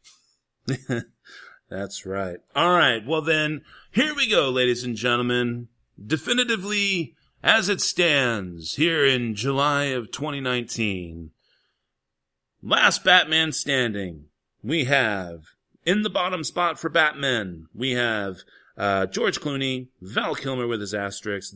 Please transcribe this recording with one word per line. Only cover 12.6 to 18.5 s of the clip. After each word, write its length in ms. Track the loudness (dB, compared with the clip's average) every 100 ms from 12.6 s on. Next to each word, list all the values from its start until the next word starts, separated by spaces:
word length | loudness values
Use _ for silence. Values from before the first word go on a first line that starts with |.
last 420 | -2 2 4 4
Batman 480 | 6 6 6 2 0
standing, 760 | -2 0 0 0 -2 -6 -8 -16 _ _ _
we 240 | -4 -2 2
have, 560 | 2 2 0 -4 -10 -16 _ _ _ 0
in 180 | 0
the 60 | 0
bottom 340 | 0 -2 -2
spot 360 | -4 0 0 -2
for 100 | -2
Batman, 800 | 2 2 2 0 0 -2 -8 -14
we 180 | -6 -2
have 460 | 0 0 0 -2 -6 -14